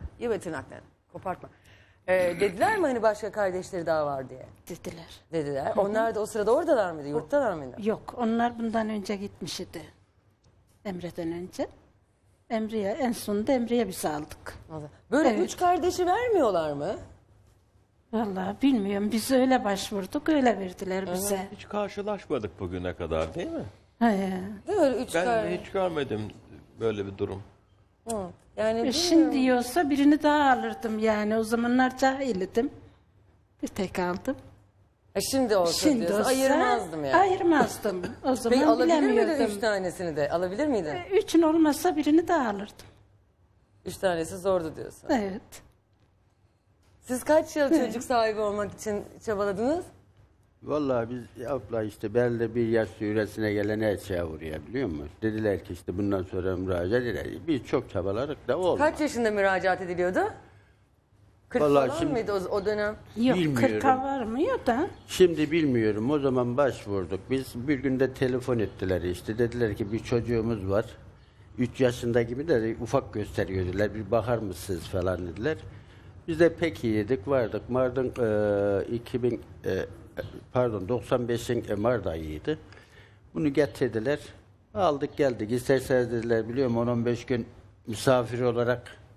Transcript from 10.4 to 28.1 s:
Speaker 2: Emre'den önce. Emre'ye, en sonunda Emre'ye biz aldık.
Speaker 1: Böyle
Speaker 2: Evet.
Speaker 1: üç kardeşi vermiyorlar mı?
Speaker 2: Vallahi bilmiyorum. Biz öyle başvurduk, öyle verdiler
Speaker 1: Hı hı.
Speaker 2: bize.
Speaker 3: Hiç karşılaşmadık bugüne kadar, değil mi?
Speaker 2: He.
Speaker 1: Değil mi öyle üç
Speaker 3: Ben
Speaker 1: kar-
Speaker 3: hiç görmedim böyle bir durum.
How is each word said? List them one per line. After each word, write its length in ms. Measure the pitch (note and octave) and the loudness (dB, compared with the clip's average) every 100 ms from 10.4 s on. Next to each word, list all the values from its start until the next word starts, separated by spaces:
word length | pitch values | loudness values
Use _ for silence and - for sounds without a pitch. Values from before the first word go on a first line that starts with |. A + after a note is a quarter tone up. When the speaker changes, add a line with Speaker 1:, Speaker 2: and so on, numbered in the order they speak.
| _ _ _ _ | _ _ _ _
Speaker 2:
Emre'den 480 | G#3 F3+ E3+ F3 E3 | -10 -8 -8 -6 -6
önce. 360 | E3+ F#3 - D4+ - _ _ _ _ _ _ - | -6 -8 -6 -8 -8 _ _ _ _ _ _ -6
Emre'ye, 400 | A3 A3 A3 G3 | -4 -2 -2 -2
en 220 | C#4+ B3+ | -2 -2
sonunda 400 | A#3 - G#3 A3+ | -2 -2 -2 2
Emre'ye 360 | C4 A3+ A#3+ G3+ | 2 2 0 0
biz 160 | F3 | -2
aldık. 500 | E3+ D3+ D3+ - - - - D#3 D3 - - | -2 -4 -8 -14 -16 -16 -14 -14 -14 -18 -2
Speaker 1:
Böyle 180 | B3+ D#4+ | 2 4
Speaker 2:
Evet. 120 | A3 | 2
Speaker 1:
üç 160 | F4+ - | -2 0
kardeşi 500 | F4+ F4+ F4 - F4+ | 2 2 0 0 0
vermiyorlar 680 | G4 B4 G4+ A#3+ F3+ D#3 | 0 2 2 4 2 -2
mı? 240 | C#3+ D#3 A#3+ - - _ _ _ _ _ _ _ _ _ | -4 -4 -6 -12 -20 _ _ _ _ _ _ _ _ _
Speaker 2:
Vallahi 440 | A3 G#3+ F#3 F#3 G3+ | -4 -4 -4 -6 2
bilmiyorum. 500 | C4+ B3 G3 G3+ G#3 | 2 4 2 -2 0
Biz 180 | A3 G#3+ | -2 2
öyle 340 | C4 C4 B3+ | 4 4 4
başvurduk, 640 | G#3+ G3 - G3+ F#3 D4 D#4 | 2 -2 -2 -6 -4 -2 2
öyle 300 | D#4 B3 G3 | 4 4 2
verdiler 440 | F#3+ F3+ F#3+ F#3+ | -4 -8 -4 -4
Speaker 1:
Hı 80 | F#3+ | -2
hı. 40 | |
Speaker 2:
bize. 320 | F3+ G3+ G3 F#3+ - | -4 -2 -2 -4 -14
Speaker 3:
Hiç 120 | - | -8
karşılaşmadık 920 | G#3 G3+ - G3+ G3 - C3+ G#2 - | -4 -4 -6 -6 -6 -4 -4 -4 -6
bugüne 320 | F#2 F2+ F2+ | -6 -4 -4
kadar, 400 | - E2 D#2+ D#2+ | -4 -2 -2 -2
değil 140 | E3+ D#4+ | -4 -6
mi? 120 | E4 A2+ - _ _ | -8 -10 -14 _ _
Speaker 2:
He. 180 | A#3 G3 F#3+ F#3 F#3+ G#3 - | 2 2 -2 -4 -8 -10 -2
Speaker 1:
Değil 120 | G4+ | 2
mi 60 | |
öyle 120 | C#4+ A#3 | 4 2
üç 180 | B3 | -2
Speaker 3:
Ben 100 | E3 | 0
Speaker 1:
kar- 240 | F#3 A3+ E3+ | 2 0 0
Speaker 3:
hiç 220 | F3 - | -4 -4
görmedim 500 | G3 F#3 D#3+ C3+ G#2+ G#2+ - - - - - | -2 -2 -2 -2 -4 -6 -12 -20 -20 -20 -4
böyle 260 | A2+ G#2 G2 | -2 -2 -6
bir 120 | G2 | -6
durum. 240 | G2+ G2 - _ _ _ _ _ A3+ | -6 -6 -14 _ _ _ _ _ -8